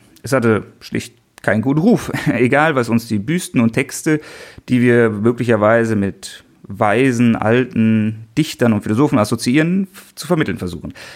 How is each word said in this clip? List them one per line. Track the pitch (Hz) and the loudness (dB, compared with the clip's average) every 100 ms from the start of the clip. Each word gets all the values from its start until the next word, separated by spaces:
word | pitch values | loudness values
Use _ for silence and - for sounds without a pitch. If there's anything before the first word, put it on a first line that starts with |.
| _ - | _ -16
Es | 117 | -2
hatte | 131 117 104 - _ | 0 2 0 -2 _
schlicht | - 117 - _ _ - | -10 -10 -10 _ _ -8
keinen | - 104 | -2 -2
guten | 131 143 | 0 2
Ruf, | 196 202 - 131 | 2 2 0 -4
<laughs> | - | -2
egal | 120 123 139 156 | 0 2 2 2
was | 135 120 | 0 0
uns | 117 113 | -2 -2
die | 104 | -6
Büsten | 110 175 - - | -2 -4 -4 -2
und | 113 | 0
Texte, | 113 143 - - 151 - - - - - | -2 -6 -6 -2 -2 -4 -20 -20 -20 -2
die | 127 | 2
wir | 123 120 113 | 4 4 4
möglicherweise | 104 110 127 120 110 104 117 113 107 | 2 0 0 0 2 4 2 2 0
mit | 98 - - - _ _ - | -2 -6 -16 -20 _ _ -18
weisen, | 101 107 107 135 117 120 113 | -2 0 2 2 2 2 2
alten | 107 120 123 - 110 110 107 107 113 - | 2 2 0 0 2 2 0 -4 -8 -4
Dichtern | 156 - 120 | -4 0 0
und | 104 | 0
Philosophen | 98 107 147 127 | 0 0 2 2
assoziieren, | 104 117 - 139 160 185 190 | 0 -2 0 0 0 -2 -4
f-, | - - - | -10 -20 -18
zu | - | -4
vermitteln | 175 139 87 | -2 -2 -4
versuchen. | 90 85 78 - - | -8 -10 -14 -16 -20